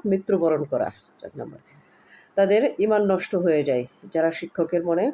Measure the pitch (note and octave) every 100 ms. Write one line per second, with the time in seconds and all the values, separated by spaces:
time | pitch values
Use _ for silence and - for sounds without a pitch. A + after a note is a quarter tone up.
0 | A3 F#3+ F#3+ F#3+ E3 D3+ D3 B2 G#2+ -
1 | _ - - C3+ A#2 - _ - _ _
2 | _ - _ - G3 G#3 C4 - G#3 G#3+
3 | G3+ F#3 - F#3 F3 D#3 C#3+ B2 B2 _
4 | G2+ E3 E3 E3 E3+ - E3 F3 E3+ E3+
5 | A#3+